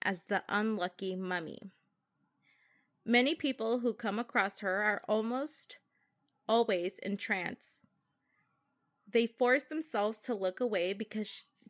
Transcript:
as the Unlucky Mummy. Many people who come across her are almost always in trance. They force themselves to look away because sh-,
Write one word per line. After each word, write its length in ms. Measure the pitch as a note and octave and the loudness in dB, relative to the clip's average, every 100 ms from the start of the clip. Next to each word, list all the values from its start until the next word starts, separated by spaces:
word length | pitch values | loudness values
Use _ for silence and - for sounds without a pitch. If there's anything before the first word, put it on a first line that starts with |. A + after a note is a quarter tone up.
as 220 | - F3+ | -2 -2
the 180 | - G3+ - | 0 -2 0
Unlucky 680 | G3+ A3 G#3+ F3 - F#3+ | 0 0 0 -2 -2 -4
Mummy. 460 | F#3 F#3 F3+ E3 - F#3+ - _ _ _ _ _ _ _ _ _ _ _ _ - | -2 -2 -4 -4 -10 -14 -18 _ _ _ _ _ _ _ _ _ _ _ _ 2
Many 300 | A#3+ C4 E4 | 4 4 2
people 440 | C#4+ C4 A3+ B3 | 0 0 0 0
who 120 | A#3+ | 0
come 240 | - A3+ G#3 | -2 -2 -4
across 420 | B3 A#3+ G3 - | -2 0 0 0
her 220 | G3 F#3+ | -2 0
are 200 | G#3 G3+ - | 0 0 0
almost 720 | A3 A3 B3+ D4+ - - - _ _ _ _ _ _ - | 0 0 -2 -2 -2 -4 -8 _ _ _ _ _ _ 2
always 500 | A3+ A3+ F#3 F3 - | 4 4 2 0 -4
in 180 | - G3+ | -4 -4
trance. 720 | - G3 F3 - - - - _ _ _ _ _ _ _ _ _ _ _ - | -2 -2 -4 -6 -6 -8 -12 _ _ _ _ _ _ _ _ _ _ _ 0
They 160 | A3+ A#3 | 2 2
force 380 | - B3 C4+ | 2 4 4
themselves 540 | - D#4 D#4 A3 G#3 A3 | 2 -6 -4 0 0 0
to 160 | - | -4
look 260 | G#3+ F#3 F#3 | -2 -2 0
away 320 | B3 G3+ F3 | 0 2 0
because 340 | G3+ G#3+ G#3+ G#3 | -2 -4 -6 -6
sh-, 140 | - - _ - | -8 -12 _ -6